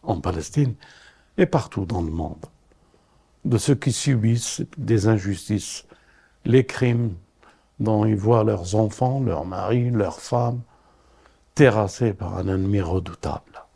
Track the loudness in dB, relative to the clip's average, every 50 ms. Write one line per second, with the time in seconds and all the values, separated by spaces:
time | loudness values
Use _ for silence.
0 | _ -2 -4 -2 0 -2 -2 -2 -6 -4 0 0 2 2 0 -6 -12 -20 -20 -20
1 | -20 -20 _ _ _ _ _ 0 2 2 4 0 0 0 -6 -6 -6 -4 -4 -4
2 | -4 -4 -4 -4 -6 -6 -8 -12 -18 -20 _ _ _ _ _ _ _ _ _ _
3 | _ _ _ _ _ _ _ _ _ 0 0 0 2 2 0 2 2 -2 -2 0
4 | 0 0 2 2 4 2 2 2 -2 -6 -8 -8 -8 -10 -8 -10 -2 0 2 2
5 | 4 4 2 2 2 -2 -6 -6 -4 -4 -4 -4 -4 -6 -12 -14 -16 _ -20 _
6 | _ _ _ _ _ _ _ _ _ 4 4 4 4 4 -2 -2 0 0 2 0
7 | 0 -2 -4 -8 -14 _ _ _ _ -20 _ _ _ _ _ _ 0 2 2 2
8 | 4 2 2 2 4 4 4 4 4 2 0 -2 -4 -2 0 0 0 0 0 -2
9 | -2 0 0 0 -2 -2 -2 -4 -6 -8 -8 -6 -2 0 0 0 0 0 0 0
10 | 0 -2 -4 -10 -10 -4 -2 -2 0 -2 -4 -6 -8 _ _ _ _ _ _ _
11 | _ _ _ _ _ _ _ _ _ _ _ 4 6 6 6 4 0 0 0 0
12 | 0 0 0 -2 -6 -8 -6 -4 -2 -2 0 0 0 0 0 0 0 0 -2 -2
13 | -2 -4 -12 -8 -6 -6 -6 -6 -10 _ -20 -20 -20 _ _